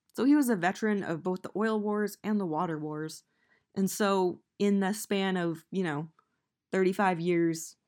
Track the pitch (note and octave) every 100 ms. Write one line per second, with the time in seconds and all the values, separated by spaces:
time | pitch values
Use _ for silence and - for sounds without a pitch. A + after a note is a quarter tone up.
0 | _ - B3 D4 B3 G#3+ E3+ F#3+ A3 G#3
1 | - D#3+ F3+ F#3 - F#3 A3 A3 G#3 G#3
2 | G#3 - G3+ G#3+ F#3 D#3 F3 D#3 D3+ D3+
3 | D#3 D#3+ _ _ _ _ _ - F#3+ -
4 | G3+ G3 F#3 - _ - G3+ G3+ F#3+ G#3
5 | - G3+ G3 F#3 E3+ D#3+ - F#3 F3+ C#3+
6 | D#3+ _ _ _ _ _ _ F#3+ F#3 F#3+
7 | G3 F3 E3+ E3+ E3+ D#3+ - -